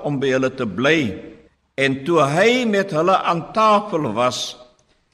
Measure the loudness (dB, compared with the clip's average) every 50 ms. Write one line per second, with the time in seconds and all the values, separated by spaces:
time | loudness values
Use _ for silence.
0 | -4 -4 -4 -2 0 0 0 2 0 -2 -2 -4 -6 -6 -4 -2 0 2 2 2
1 | 0 -2 -6 -8 -14 -18 -20 -20 -20 _ _ _ _ _ -4 -2 0 0 0 -2
2 | -2 0 2 2 2 2 2 2 4 4 4 2 0 0 0 0 -2 -2 -2 0
3 | 2 2 2 2 2 0 -2 -2 -4 -4 -2 2 4 4 4 2 2 -2 -4 -4
4 | -2 -2 0 0 0 0 0 -4 -10 -10 -12 -16 -20 _ _ _ _ _ _ _
5 | _ _